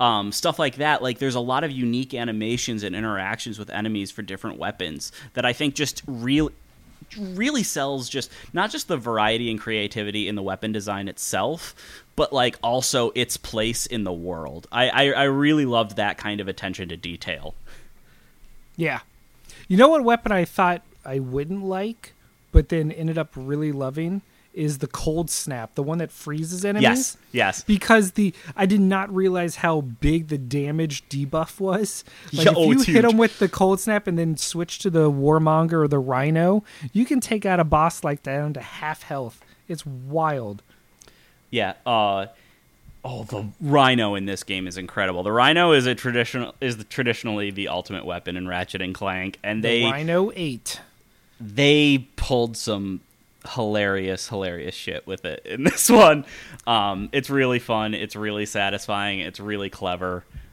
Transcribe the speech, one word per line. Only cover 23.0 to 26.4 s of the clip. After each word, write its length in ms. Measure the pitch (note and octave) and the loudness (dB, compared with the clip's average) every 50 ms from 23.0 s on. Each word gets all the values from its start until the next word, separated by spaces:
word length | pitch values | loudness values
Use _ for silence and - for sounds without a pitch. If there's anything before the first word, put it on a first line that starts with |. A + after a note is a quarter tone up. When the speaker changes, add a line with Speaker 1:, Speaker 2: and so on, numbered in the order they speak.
| D#3+ D#3+ D#3+ E3 | -4 -2 -2 -2
Speaker 2:
up 120 | D#3 D#3 _ | -4 -4 _
really 360 | C3+ C3 C3+ C#3+ D3 D#3 D3+ D3 | -12 -6 -6 -4 -2 -2 -4 -4
loving, 500 | C#3 C3+ C3 C3+ D#3 D#3+ E3+ F#3+ G3 - _ _ _ _ _ _ | -4 -4 -6 -4 -4 -4 -4 -4 -6 -8 _ _ _ _ _ _
is 240 | - D#3 D3+ D3 C3+ | -4 -4 -4 -2 -4
the 80 | D3+ - | -6 -8
Cold 420 | - - - D#3+ D#3 E3 F3 - | -6 -4 -2 -2 -2 -2 -2 -4
Snap, 440 | - - - - C3+ B2 A2+ - _ | -4 -6 -6 -6 -8 -8 -8 -8 _
the 60 | - C#3 | -6 -4
one 160 | C#3 D#3+ F3 | -2 -2 -4
that 120 | D#3+ D#3 | -4 -6
freezes 540 | - - - D#3 D3 D3+ | -8 -14 -10 -8 -6 -6